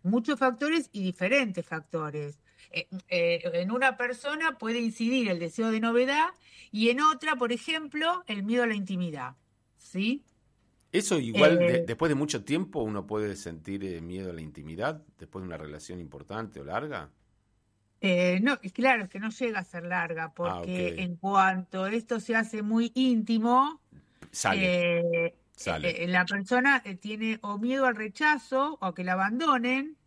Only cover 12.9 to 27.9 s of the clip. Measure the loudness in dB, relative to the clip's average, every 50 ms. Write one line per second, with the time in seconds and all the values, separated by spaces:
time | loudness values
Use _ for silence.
12.9 | -2 -4 -4 -4 -4 -2 -2 -2 -4 -6 -10 -12 -12 -10 -10 -8 -6 -6 -6 -6
13.9 | -6 -8 -8 -8 -8 -8 -8 -8 -8 -10 -12 -12 -14 -14 -12 -12 -6 -4 -4 -4
14.9 | -4 -6 -14 -20 _ _ -20 -14 -12 -12 -10 -8 -10 -10 -10 -12 -14 -14 -14 -12
15.9 | -12 -12 -12 -12 -14 -18 -14 _ -8 -8 -8 -8 -12 -14 -10 -6 -6 -6 -4 -6
16.9 | -8 -10 -10 -12 _ _ _ _ _ _ _ _ _ _ _ _ _ _ _ _
17.9 | _ _ 0 2 2 4 4 2 2 4 2 2 0 0 -4 -10 -4 2 2 2
18.9 | 2 2 0 -8 -10 -8 -8 -8 -4 -4 -4 -2 -2 -4 -8 -8 -12 -10 -6 -4
19.9 | -2 -2 -2 -2 -4 -6 -6 -8 _ -4 -4 -4 -4 -4 -4 -4 -2 -2 -2 -2
20.9 | -2 -4 -4 -6 -6 -4 -4 2 4 6 6 6 4 0 -4 _ -6 -4 -4 -2
21.9 | -2 -4 -2 -4 -6 -4 -2 0 0 0 0 0 -4 -4 -2 0 2 2 2 0
22.9 | _ 2 2 4 4 2 2 2 2 2 4 6 6 6 4 4 -2 -10 _ _
23.9 | -20 -20 _ _ _ _ -20 -14 -10 0 2 2 4 4 4 2 2 2 2 2
24.9 | 2 2 2 0 0 0 0 -2 -4 _ _ _ _ -6 -4 -2 -2 0 -2 -2
25.9 | -2 -2 -2 2 2 2 2 2 -2 -6 -2 2 2 4 4 4 2 2 0 -6
26.9 | -12 -10 -8 -10 -6 -2 -2 -2 -2 -2 -4 -6 -4 -2 -2 0 2 2 2 2